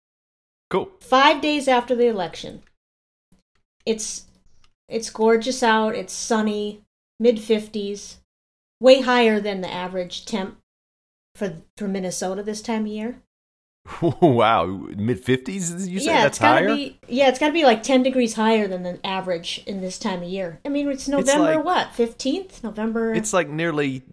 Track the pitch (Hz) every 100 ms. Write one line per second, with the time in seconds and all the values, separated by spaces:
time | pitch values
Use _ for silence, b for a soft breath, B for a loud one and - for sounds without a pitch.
0 | _ _ _ _ _ _ - 185 185 -
1 | - 262 285 311 302 294 269 247 247 240
2 | 240 214 165 - - - - _ _ _
3 | _ _ _ _ _ _ _ _ - 214
4 | - - - _ _ _ _ _ - 226
5 | 220 - 220 226 226 262 233 220 220 -
6 | 185 - - 220 214 208 208 208 _ _
7 | _ - 226 226 - 214 214 214 202 202
8 | - - _ _ _ _ _ - 247 269
9 | 247 247 226 214 208 190 180 180 180 185
10 | 180 - - 208 208 - _ _ _ _
11 | _ _ _ - 202 160 - - 202 190
12 | 180 175 185 190 214 214 - 220 214 214
13 | 226 254 _ _ _ _ _ _ - -
14 | 123 117 170 120 110 110 85 95 - 101
15 | 107 123 - 127 131 190 170 175 190 190
16 | 311 311 - - 113 127 190 285 285 -
17 | - 240 269 262 302 320 285 220 - 262
18 | 254 254 233 226 220 220 208 185 180 180
19 | 196 190 185 170 175 - - 196 185 185
20 | 214 180 175 190 180 160 285 285 285 269
21 | - 277 262 294 320 311 302 339 - -
22 | 233 - 262 339 381 - 220 214 226 226
23 | 226 220 220 190 151 151 170 151 143 131
24 | -